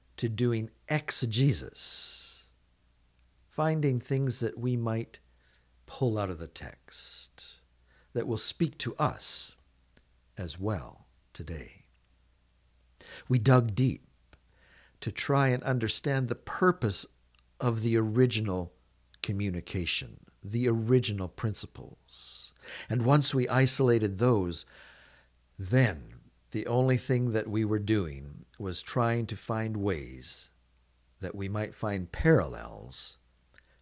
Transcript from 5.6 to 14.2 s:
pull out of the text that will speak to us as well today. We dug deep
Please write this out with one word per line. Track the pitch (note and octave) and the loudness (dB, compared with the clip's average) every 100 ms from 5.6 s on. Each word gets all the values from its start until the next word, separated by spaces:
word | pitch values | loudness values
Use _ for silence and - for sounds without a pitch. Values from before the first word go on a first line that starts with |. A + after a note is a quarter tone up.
| _ _ - | _ _ -14
pull | - C3 G#2+ | -2 0 0
out | G2 | -2
of | F#2 | -4
the | E2 | -10
text | - - - - - - - - - - - _ _ _ _ _ | -12 -14 -16 -18 -14 -12 -12 -14 -16 -20 -20 _ _ _ _ _
that | B2 A2+ | -6 -2
will | A2 | 0
speak | - - D#3+ - | 0 0 -2 -2
to | B2 - | -6 -2
us | D3 - - - - - _ _ _ _ _ _ _ - | -2 -2 -4 -4 -6 -12 _ _ _ _ _ _ _ -12
as | F2+ D#2+ | -10 -6
well | G2 G2 C2 - _ _ _ | -4 -4 -6 -18 _ _ _
today. | - E2+ D#2+ C#2+ - _ _ _ _ _ _ _ _ _ _ _ - - - - | -14 -10 -10 -12 -20 _ _ _ _ _ _ _ _ _ _ _ -20 -20 -12 0
We | B2+ | 4
dug | G#2+ B2+ A#2 | 6 6 6
deep | G2+ C3 E2 _ _ | 2 2 0 _ _